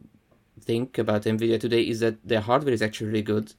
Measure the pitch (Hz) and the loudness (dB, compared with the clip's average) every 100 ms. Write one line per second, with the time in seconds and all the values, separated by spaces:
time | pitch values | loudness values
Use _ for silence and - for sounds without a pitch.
0 | - _ _ _ _ - - 117 131 - | -20 _ _ _ _ -10 -2 -2 -2 -2
1 | 110 107 110 110 117 110 117 117 90 113 | 0 0 0 0 0 0 2 2 2 0
2 | 113 110 - 110 104 131 143 113 107 - | -2 -2 -2 -2 2 2 2 0 0 -2
3 | 107 110 107 107 107 | -4 -2 0 -2 -2